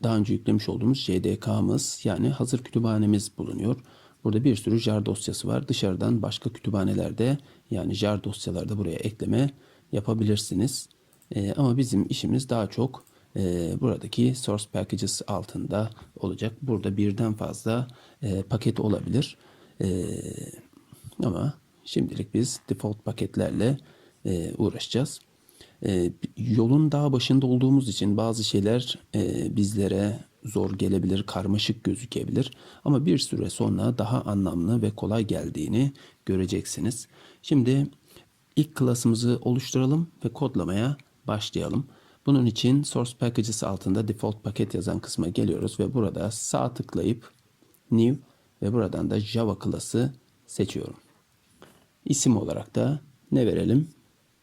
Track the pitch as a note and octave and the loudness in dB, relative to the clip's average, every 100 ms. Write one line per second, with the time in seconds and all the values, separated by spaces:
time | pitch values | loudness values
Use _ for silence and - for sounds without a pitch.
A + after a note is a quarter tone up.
0 | A#2 A2 G#2 G2+ - G#2+ F#2 A#2 A2+ C3+ | 0 2 2 0 2 0 0 0 2 2
1 | - F#2 G2 G2+ A2+ G#2+ G2 C3+ - - | 0 0 0 -2 0 0 2 0 -2 -4
2 | A2 F2+ A#2+ C3+ A#2+ B2 - A#2 A2+ A2 | -2 0 0 0 -2 -2 -2 0 2 2
3 | G#2 G#2 - - - - G#2+ C3 - - | 4 2 0 -8 -8 -4 -2 -4 -8 -20
4 | - _ G#2+ G#2+ C3+ G#2+ A2 A2+ A#2 G#2+ | -20 _ -2 2 2 2 2 0 2 0
5 | G2+ G2+ - - G2 B2 - - G2+ F2+ | 0 -2 -4 -4 -2 -2 -2 0 0 0
6 | G#2+ A#2 G#2+ - A#2 - A2 G2 G2 G2 | 0 0 -2 -4 -8 -6 -4 0 0 0
7 | E2+ A2 A#2+ D3 - - - F#2 F2+ G2 | -2 0 0 -2 -6 -18 -8 -4 -4 -2
8 | G#2 G2+ G2+ - F#2+ F2 - G#2 F2 E2 | 0 0 -4 -8 -6 -6 -4 -4 -4 -4
9 | A2+ - - A2 C#3 - - _ _ G#2 | -6 -4 0 2 2 -2 -20 _ _ -4
10 | A2+ A2 G#2 G#2 - F#2 C3 - - _ | -2 0 2 0 0 0 0 -2 -12 _
11 | _ _ - - G2 - C3 B2 A#2+ - | _ _ -8 -4 -2 2 2 2 2 2
12 | - - - B2+ C3 A#2 G2 - C3 - | 0 -2 0 0 0 -2 -2 -2 -2 -4
13 | - _ _ - F#2 F2 E2 F#2 B2+ F2+ | -20 _ _ -2 0 0 -2 0 0 -2
14 | - - B2 C3 - G#2 - - G#2 G2 | -4 2 2 2 -2 -4 -4 -6 -4 -2
15 | G2 - - F#2+ - - F#2+ G2 A2 - | -2 -4 -4 -6 -6 -8 -4 -2 -2 -6
16 | - - F#2 - A2 A2 C3 G#2 G#2 G2 | -20 -8 -6 -4 -6 -4 -4 -2 -2 0
17 | G2+ G2 A2+ G#2 - - A2 A#2 C3 - | 0 2 -2 -2 -6 -6 -2 -2 -4 -10
18 | - - G#2 F#2+ - B2 B2 A2 G#2+ F#2+ | -20 -8 -4 -4 -2 -2 0 0 0 0
19 | E2+ A2+ - - - - - - F#2+ F2+ | 0 0 0 -6 -20 -20 -14 -4 -2 -2
20 | E2+ - - - - - - - _ - | -4 -6 -8 -10 -12 -16 -20 -20 _ -20
21 | - - A2+ F2 C3 - _ _ - - | -14 -4 -2 0 -2 -4 _ _ -6 -2
22 | B2+ - G#2 G#2+ B2+ - - - G#2+ G#2 | -2 -4 -2 0 0 -4 -6 -4 -4 -6
23 | - - G2 - F#2 - A#2 C#3 - - | -6 -4 -4 -2 0 2 0 0 -6 -20
24 | - _ G#2 F2 E2 - G2+ - - A2+ | -20 _ -4 -2 -2 0 0 -2 -2 -2
25 | D3+ - _ _ _ - - - G2 F#2 | -2 -6 _ _ _ -20 -20 -6 0 2
26 | F2 - - - A#2 A2 A#2 C#3+ D#3 C#3+ | 0 -2 -10 -4 0 4 6 6 4 4
27 | D3 B2+ - C3+ C3 B2 C3 C#3 B2+ - | 2 2 4 4 4 4 6 6 4 0
28 | G#2 G#2 A2+ A2 G#2 G#2+ G2+ B2 - - | 2 2 2 0 0 2 4 2 0 -8
29 | _ G#2+ F#2+ - - A2 G2+ G#2 G2 G2 | _ -2 0 -2 0 0 2 2 0 2
30 | G#2 A#2 - _ - G2 G2 G2 F#2+ F#2+ | 0 -2 -10 _ -4 -2 0 0 2 2
31 | F#2 F#2+ - F#2 G2 G#2 - G#2 G2 G2 | 2 0 -2 -4 0 0 0 -2 -2 -4
32 | A#2+ - - A2+ C#3 - - - D3+ C#3 | -4 -6 -2 -2 -2 -6 -20 -4 2 2
33 | D#3+ D3+ - - F#2 - A2 F#2+ A2+ A#2+ | 4 2 0 -2 -2 -2 0 0 0 0
34 | G#2+ B2+ - G2+ F#2 F2 E2+ A#2+ G#2+ G#2 | 0 -2 0 0 0 0 0 2 0 -2
35 | F#2+ A2+ G#2+ E2 D#2+ - D2+ G#2+ C#3 - | -2 0 0 -2 -4 -6 0 2 2 -2
36 | - _ - F#2 F#2 F#2+ - - A2 - | -18 _ -2 0 0 -2 -4 -4 -4 -4
37 | - - - - - D3 B2 C3+ C#3+ - | -10 -20 -20 -10 2 4 4 2 0 -6
38 | _ - _ _ _ - D3+ - B2 A#2+ | _ -20 _ _ _ 0 0 2 2 4
39 | A#2+ A2+ A#2+ A#2 B2 B2+ - C3 C3 D#3 | 2 4 2 2 2 0 0 2 2 2
40 | E3 - A#2 A#2 C#3 G2 E2 G2 B2+ D3 | 0 -4 -6 -2 -2 0 0 0 0 -4
41 | - _ - G#2+ - - D2+ A2+ - - | -10 _ -4 -4 -2 -4 -2 -2 -4 -10
42 | _ _ C#3+ C#3 A#2+ A2 B2 C#3+ C#3+ B2 | _ _ 2 4 4 2 4 4 2 -2
43 | A#2+ - A#2+ A#2+ A2 G#2+ - F#2+ F#2+ G2+ | -4 -2 -2 0 -2 -2 -4 -2 0 0
44 | A2 G#2 A2 G#2 - - G#2 F#2 F#2+ F2 | 0 -2 -4 -4 -4 -2 -2 -2 -4 -4
45 | - - E2+ G2+ G#2 E2 G2 - G2 B2+ | -4 -4 -2 0 0 0 -2 -2 -2 0
46 | G2+ - G2+ - - D3 B2+ - - E2+ | 0 -2 -4 -4 -4 -2 -2 -4 -6 -2
47 | G#2 A#2+ - _ _ _ _ _ - A2+ | 0 -2 -6 _ _ _ _ _ 2 4
48 | A#2 C3+ - _ _ - G2+ A#2+ F#2+ E2+ | 6 2 -4 _ _ -6 -2 0 0 0
49 | F2 G#2 G#2 A2+ A2 G2 G2+ - - A2+ | 0 0 0 0 0 -2 -4 -4 -2 0
50 | C3+ - _ _ - - F#2+ - - - | 0 -4 _ _ -8 -4 -2 -4 -8 -14
51 | _ _ _ _ _ _ - _ _ _ | _ _ _ _ _ _ -20 _ _ _
52 | - - C3+ G#2+ - - - A2+ A#2+ D3 | -2 2 4 2 0 -6 -4 -2 0 -2
53 | - _ - C#3+ A2 E2+ F#2 B2+ D#3 - | -8 _ -2 2 2 2 2 2 2 -6
54 | _ _ _ _ | _ _ _ _